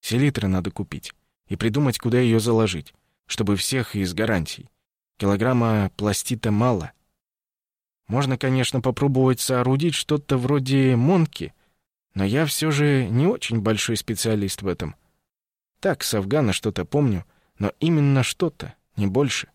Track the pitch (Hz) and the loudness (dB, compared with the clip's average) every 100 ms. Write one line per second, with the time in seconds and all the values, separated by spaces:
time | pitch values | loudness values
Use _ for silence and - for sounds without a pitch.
0 | - 113 143 135 101 92 90 - 98 71 | -2 0 0 0 -2 -2 -2 -8 -10 -10
1 | - - _ _ _ - 113 113 143 113 | -14 -20 _ _ _ -4 -2 0 0 0
2 | 120 123 123 113 110 113 110 87 71 _ | 0 2 4 2 2 2 2 -2 -10 _
3 | _ _ _ - 101 101 - 131 113 104 | _ _ _ -4 0 0 0 -4 -4 -4
4 | 95 90 110 104 78 - - _ _ _ | -4 -2 0 0 -2 -10 -18 _ _ _
5 | _ _ 101 101 117 127 117 110 98 - | _ _ -2 0 2 2 2 2 0 -2
6 | 104 98 - 117 117 104 120 110 78 _ | -2 -2 -4 -4 0 2 2 0 -4 _
7 | _ _ _ _ _ _ _ _ _ _ | _ _ _ _ _ _ _ _ _ _
8 | _ 113 139 131 135 131 123 131 127 127 | _ -2 0 0 0 0 0 0 -2 0
9 | 143 131 131 123 - 127 123 135 165 147 | 0 4 2 2 0 0 2 2 0 -2
10 | - 151 143 135 123 147 131 135 135 123 | -2 -2 0 -2 2 0 2 2 4 4
11 | 127 185 160 - 80 _ _ _ _ _ | 4 4 2 -2 -12 _ _ _ _ _
12 | _ - 98 123 160 - 156 143 147 139 | _ -2 0 0 0 -2 -2 2 2 2
13 | 117 117 160 - - 117 104 107 - 110 | 2 2 2 0 -2 -2 0 0 0 -4
14 | - 110 113 107 98 - 98 87 80 - | -4 -4 -2 0 -2 -4 -6 -4 -6 -10
15 | _ _ _ _ _ _ _ _ 196 165 | _ _ _ _ _ _ _ _ -2 -2
16 | - 110 98 139 127 95 110 - 92 143 | -2 -2 0 0 2 0 -2 -4 -2 0
17 | 143 98 - _ _ _ 101 - 160 160 | 0 0 -6 _ _ _ -6 -2 0 2
18 | 143 135 120 - 175 - - - _ - | 4 2 0 0 -4 -4 -16 -16 _ -4
19 | 101 101 143 - - | 0 2 0 -2 -10